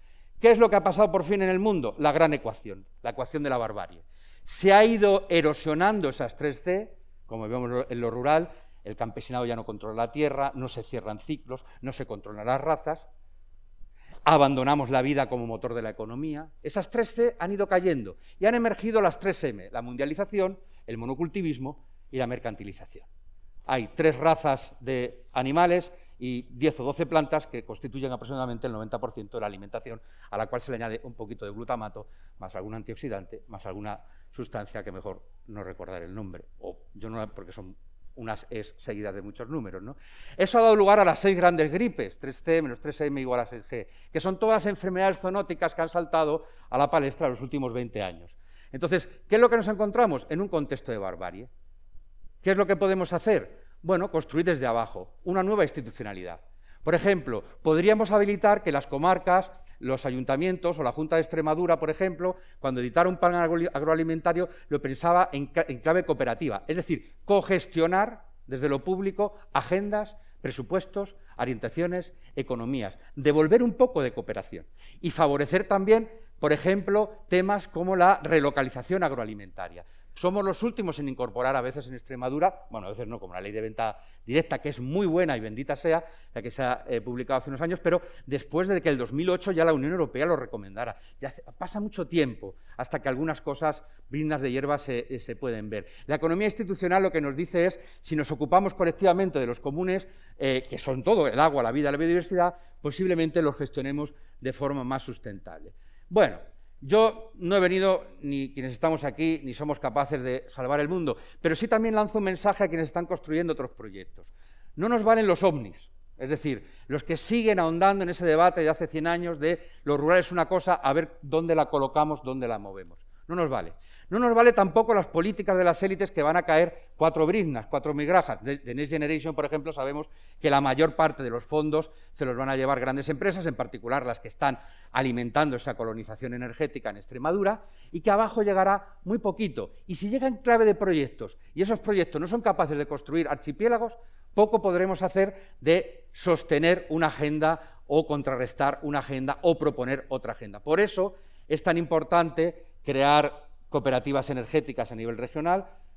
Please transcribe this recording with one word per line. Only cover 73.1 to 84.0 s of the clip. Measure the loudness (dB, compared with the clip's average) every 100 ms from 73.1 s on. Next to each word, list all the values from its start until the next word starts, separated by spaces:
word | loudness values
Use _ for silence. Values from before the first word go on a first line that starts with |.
| 0
devolver | 2 4 6 4
un | 4
poco | 2 2 2
de | -2
cooperación | -4 -8 -8 -10 -14 -16 -20 -20 -8
y | -4
favorecer | 2 4 4 2 0 2
también, | 0 6 4 4 -12 -20 -2
por | 0
ejemplo, | 2 2 0 2 2 2 -4 0
temas | 2 2 -2 -4
como | -4 0 6
la | 8 6
relocalización | 4 4 4 2 -2 -6 -4 0
agroalimentaria. | 0 -2 -6 -10 -14 -12 -12 -12 -20 -20 -20 -4
Somos | -2 0 -2
los | -2
últimos | -4 -4 -6 -6
en | -8
incorporar | -6 -6 -2 0 0
a |
veces | -2 -8 -12
en | -16
Extremadura, | -14 -6 -4 2 0 0 -10
bueno, | -12 -10
a |
veces | -10 -10
no, | -10
como | -10
la | -10
ley | -8
de | -6
venta | -6 -4 -4 -6